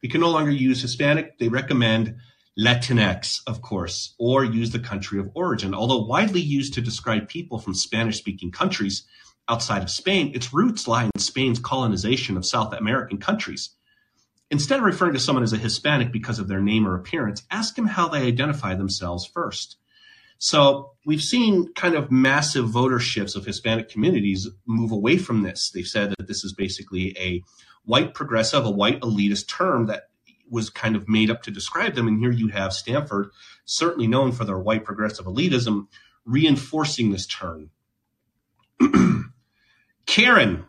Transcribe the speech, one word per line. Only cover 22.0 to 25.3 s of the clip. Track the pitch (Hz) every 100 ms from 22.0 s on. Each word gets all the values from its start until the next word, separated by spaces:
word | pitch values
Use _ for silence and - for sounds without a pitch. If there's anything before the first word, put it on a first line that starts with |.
| 123
massive | 131 131 139 147 143 117
voter | 117 131 123
shifts | 117 - 98 104
of | 98
Hispanic | 101 110 113 110
communities | 110 139 156 101 95 107 - -
move | 113 113
away | 110 107 175
from | -